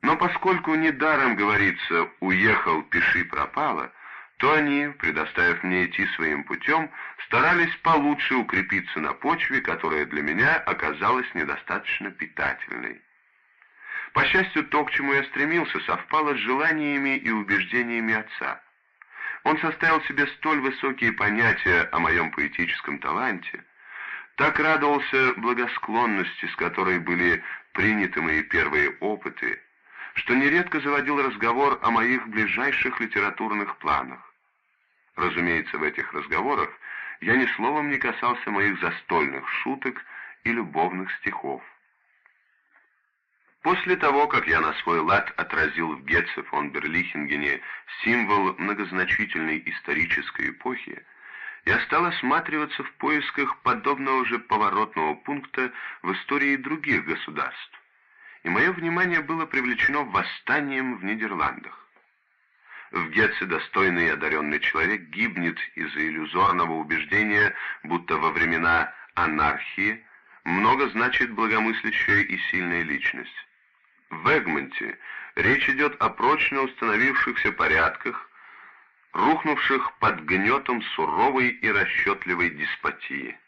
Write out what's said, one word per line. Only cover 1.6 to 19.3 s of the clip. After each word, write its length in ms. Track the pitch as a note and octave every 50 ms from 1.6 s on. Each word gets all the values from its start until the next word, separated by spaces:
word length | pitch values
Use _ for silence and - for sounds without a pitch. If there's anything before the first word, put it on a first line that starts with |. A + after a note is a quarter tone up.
| G2+ G2 E2+ - - - E2 E2+ D#2+ - - _
"уехал, 640 | - F#2+ F#2 F#2 F#2+ A2 G#2 F#2+ - E2+ E2 D#2+ D#2
пиши 420 | - - - - - - F#2+ E2+
пропало", 680 | - - D2 C#2+ C#2 - - D3+ D3 A2+ D#2 C2 B1+ - - - - - - - - _ _
то 160 | - C3+ D#3
они, 340 | D#3 D3+ C#3+ C#3+ C#3+ C#3+ D3 C#3+ -
предоставив 640 | - E2 D2+ D2+ D#2 - - - F2 F2 E2+ F2 -
мне 200 | F#2 F2+ F2+ F2+
идти 220 | E2 - - G2 F#2 -
своим 280 | - E2 D#2 D2 C#2+ C#2+
путем, 460 | - D#2 D#2+ - - D3 E3 D#3+ D3 - - - - - - -
старались 500 | - C#3+ C#3+ C3+ D#3+ F3+ F3 E3+ D3+ - - -
получше 540 | E3 D#3+ D3+ C#3+ D3 D3 C#3+ - - C3+
укрепиться 640 | B2+ A2+ - - G2 F#2+ - G2+ F#2+ F2 - - -
на 120 | D#2+ C#2+ C#2
почве, 480 | - - C3+ E3 E3 - - C3 -
которая 460 | - - E2+ D#2+ - D#2+ D#2 D2+ D2
для 160 | C#2+ D2+ D2+ D2
меня 340 | D2 D#2 F#2+ A#2+ D3 D#3+
оказалась 760 | D#3+ - - F#2 - - D#2 D2 D2 F#2 G#2+ A#2+ B2+ B2 - -
недостаточно 760 | F2 D#2 C#2+ C#2+ - - - F2+ G2+ - - - - G2 G2+
питательной. 920 | - - - - - - C#2+ C#2 - - - - - B1 A#1+ A1 - - _ _ _ _ _ _ _ _ _ _ _ _ _ _ _ _ - - - - - - _
По 100 | - -
счастью, 400 | - - F#3+ F#3 - - D#3+ C#3+
то, 180 | - - D3+ D3
к 60 | D3 -
чему 200 | - C#3 C#3 C#3
я 120 | C#3 C3+
стремился, 540 | C3+ - B2+ C#3+ D3+ D#3+ E3+ D#3 B2+ - -
совпало 540 | - - F2 F2 - - - D#3 D#3 D3 C#3+
с 40 | A#2+
желаниями 800 | G#2 A2+ B2+ C3+ D3+ D#3+ D#3+ D#3 D3+ D3 C#3+ C#3 C#3 C#3 C3+ C3+
и 120 | - -
убеждениями 840 | A2+ A2 G2+ G2 G2+ G2 F#2 F2+ A2+ B2 A#2+ A#2+ A#2+ A#2 A2+ A2 A2
отца. 480 | A2 G#2+ - - - - C3+ - - _ _ _ _ _ _ _ _ - _ - - - -